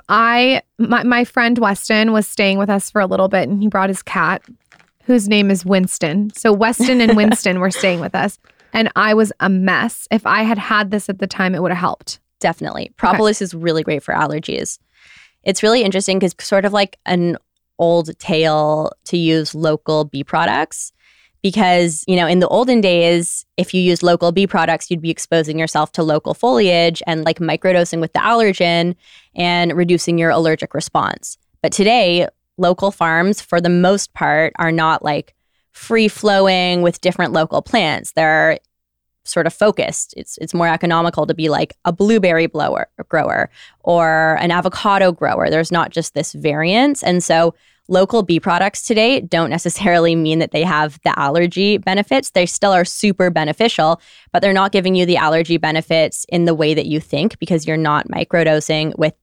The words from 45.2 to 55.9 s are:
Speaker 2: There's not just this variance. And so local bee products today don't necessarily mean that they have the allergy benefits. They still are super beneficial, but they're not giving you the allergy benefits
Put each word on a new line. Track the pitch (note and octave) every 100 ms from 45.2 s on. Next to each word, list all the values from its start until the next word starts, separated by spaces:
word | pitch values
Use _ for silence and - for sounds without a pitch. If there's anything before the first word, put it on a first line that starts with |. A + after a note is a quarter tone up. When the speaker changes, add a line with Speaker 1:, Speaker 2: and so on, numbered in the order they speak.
| D3 - -
Speaker 2:
There's | D#3 E3
not | E3+ D#3+
just | E3 D#3+
this | - E3+
variance. | D3 D3+ D3+ E3 G#3+ C#4+ -
And | - F3+
so | - E3 E3+ - _ _ -
local | F#3 F#3+ A#3
bee | F3+ E3
products | F#3+ F3 G3 -
today | - A3 A3+ C4+
don't | F3 E3+ D#3
necessarily | E3+ F3 - G3 F3 E3+
mean | E3 D#3 D#3+
that | D#3+
they | D3+
have | E3+ D3+ D3+ -
the | E3 -
allergy | C#3+ E3 F3 F3+ G3+ G#3
benefits. | F#3+ F#3+ G3+ B3 -
They | F#3+ F3+
still | - G3+
are | F#3
super | F3+ - G#3 F#3+ F#3
beneficial, | D#3+ D3+ - A3+ - D#3 E3 _ - _
but | F3
they're | G3
not | F#3+ G3
giving | G3 F#3
you | F#3 F3
the | E3+
allergy | D#3 D#3+ E3 E3
benefits | D#3 D#3+ -